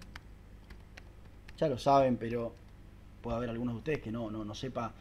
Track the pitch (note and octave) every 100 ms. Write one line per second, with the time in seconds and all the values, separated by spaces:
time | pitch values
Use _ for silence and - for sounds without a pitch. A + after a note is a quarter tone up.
0 | - - - - - - - - - -
1 | - - - - - - D#3+ A#2+ C#3+ C#3
2 | C3 A#2 A#2 A#2 A#2 - - - - -
3 | - - A#2+ A#2 A#2+ A#2 B2 A2+ D3 C#3+
4 | A2+ A#2 A2 G#2+ G#2+ G#2+ C3 A#2+ A2+ -